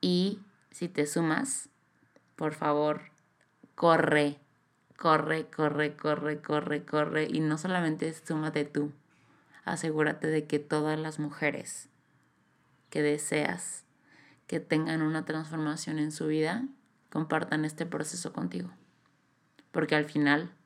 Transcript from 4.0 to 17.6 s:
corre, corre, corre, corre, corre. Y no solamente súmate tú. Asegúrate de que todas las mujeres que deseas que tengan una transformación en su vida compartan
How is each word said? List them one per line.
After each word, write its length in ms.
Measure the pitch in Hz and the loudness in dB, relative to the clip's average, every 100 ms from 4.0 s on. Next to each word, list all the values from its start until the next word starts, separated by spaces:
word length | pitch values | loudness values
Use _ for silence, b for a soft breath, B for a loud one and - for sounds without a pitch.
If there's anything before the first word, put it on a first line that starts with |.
| 160 151 147 143 _ _ _ _ _ _ | 6 4 4 0 _ _ _ _ _ _
corre, 500 | 170 156 156 160 156 | 4 4 4 -2 -2
corre, 480 | - 151 147 151 143 | 0 0 2 -2 0
corre, 440 | - 151 147 147 | 0 0 0 -4
corre, 440 | - 151 147 147 | -2 -2 0 -4
corre. 440 | - 151 151 156 156 | -2 0 0 0 0
Y 120 | 156 | 0
no 180 | 156 156 | 0 0
solamente 540 | 185 185 165 156 160 | 0 0 0 0 -4
súmate 520 | 160 - 156 156 156 | -6 -4 -2 0 -2
tú. 280 | 147 - 147 - _ b b b b b | -2 -2 -4 -6 _ b b b b b
Asegúrate 640 | - 165 165 156 151 156 160 | -6 -4 -2 2 2 2 0
de 180 | 156 151 | 0 0
que 120 | 151 | -4
todas 400 | 151 151 151 156 | 0 0 0 -2
las 200 | 156 156 | -4 -6
mujeres 680 | 151 143 147 - - - - _ _ _ _ _ _ _ _ _ _ | -6 -2 -4 -4 -10 -14 -16 _ _ _ _ _ _ _ _ _ _
que 140 | 156 | 0
deseas 840 | 147 151 - 156 151 180 - - _ _ b b b b _ | 0 0 0 -2 -2 -4 -8 -14 _ _ b b b b _
que 80 | 165 | -6
tengan 440 | 165 156 160 160 | 0 0 2 0
una 220 | 156 160 | 0 -2
transformación 760 | 156 156 156 160 151 156 - 156 | -4 -6 -4 -4 -4 -4 -4 -2
en 100 | 151 | -2
su 160 | 151 156 | -2 -2
vida 380 | 156 156 202 269 - _ _ _ | 0 0 0 -6 -10 _ _ _
compartan 560 | 160 156 160 - 156 | -4 0 0 0 0